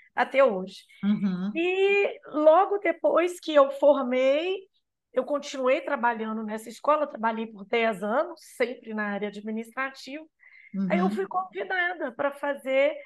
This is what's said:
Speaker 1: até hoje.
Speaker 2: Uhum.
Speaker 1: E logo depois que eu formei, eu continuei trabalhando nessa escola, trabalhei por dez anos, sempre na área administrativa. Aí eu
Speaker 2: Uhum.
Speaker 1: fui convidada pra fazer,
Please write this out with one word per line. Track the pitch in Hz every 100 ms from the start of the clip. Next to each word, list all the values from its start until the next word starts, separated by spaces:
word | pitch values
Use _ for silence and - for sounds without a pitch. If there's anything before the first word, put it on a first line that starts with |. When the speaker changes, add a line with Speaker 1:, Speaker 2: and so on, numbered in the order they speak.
| _
Speaker 1:
até | - 254 269
hoje. | 262 185 185 - - -
Speaker 2:
Uhum. | 196 196 196 180 196
Speaker 1:
E | 311 359 370 392 403 403 - -
logo | 294 302 330 392 403
depois | 339 330 302 311 359 349
que | -
eu | 294 269
formei, | - 294 269 247 254 262 294 359 381 - _ _ _ _
eu | 254
continuei | 262 285 285 277 254 269
trabalhando | - 277 233 226 220 220
nessa | 214 220 226
escola, | 220 - 302 294
trabalhei | 226 226 220 226
por | 208 196
dez | 233 226 185
anos, | 208 254 349 320 - -
sempre | 240 254 226
na | 214
área | 208 202 208
administrativa. | 202 214 220 226 254 269 - 262 294 320 _ _ - - 190 190
Aí | 190
eu | 190
Speaker 2:
Uhum. |
Speaker 1:
fui | 220 381
convidada | 370 370 359 370 370 349 339 285
pra | 226 285
fazer, | 285 285 240 262 262 285 320